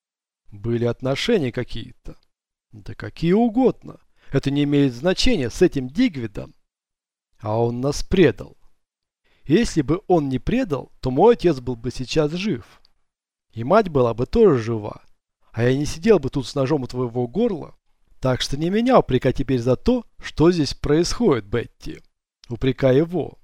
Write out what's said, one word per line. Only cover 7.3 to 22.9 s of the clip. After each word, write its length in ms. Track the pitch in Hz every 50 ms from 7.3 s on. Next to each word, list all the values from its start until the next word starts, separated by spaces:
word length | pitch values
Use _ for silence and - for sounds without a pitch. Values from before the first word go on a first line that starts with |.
| _ _
А 200 | - 107 107 113
он 220 | 117 120 120 120
нас 220 | 127 143 143 - -
предал. 540 | - - 190 180 131 107 - - - - _ - - _ _ _ _ _ _ _ _ _ _ _ _ _ _ _
Если 380 | - 143 208 233 - - 160 139
бы 200 | 120 151 - -
он 220 | - 185 165 147 135
не 100 | 131 127
предал, 540 | - - 190 247 269 190 143 127 - - - -
то 100 | - 131
мой 240 | 127 143 190 233 240
отец 260 | - - 175 156 131
был 160 | 123 127 127
бы 140 | 120 113 127
сейчас 420 | - - 131 - - 160 151 147 156
жив. 480 | 180 190 220 160 110 95 - - _ _ _ _ _ _ _ _ _ _ _ _ _ _ _ _
И 120 | 110 113
мать 240 | 131 180 220 220 180
была 260 | 151 135 127 117 117
бы 120 | 110 120
тоже 320 | - - 233 226 196 147 123
жива. 440 | 110 113 117 110 104 - - - - _ _ _ _ _ _ _ _ _ -
А 120 | 117 117
я 120 | 123 131
не 80 | 139 151
сидел 340 | 139 - 165 165 226 214 -
бы 120 | 131 127
тут 160 | - 143 131
с 80 | - -
ножом 280 | 143 135 127 160 143 123
у 40 |
твоего 400 | 117 - 127 127 120 110 127 123
горла. 500 | 120 120 185 233 240 196 143 67 - - - _ _ _ _ _ _ _ -
Так 220 | - 131 127 - -
что 140 | - -
не 140 | 139 156 170
меня 280 | 196 214 240 254 254 196
упрекай 340 | - - 127 123 - 135 123
теперь 280 | - 135 - 135 123
за 160 | 113 123 127
то, 280 | - - - 254 247 - - _ -
что 340 | - - - - 147 170 185
здесь 220 | 170 143 - -
происходит, 720 | - - - 147 160 - - - - 240 202 143 113 98
Бетти. 540 | 101 110 120 110 - - _ - - - - - _ _ _ _ _ _ _ _ -
Упрекай 500 | 117 - - 135 127 - 139 131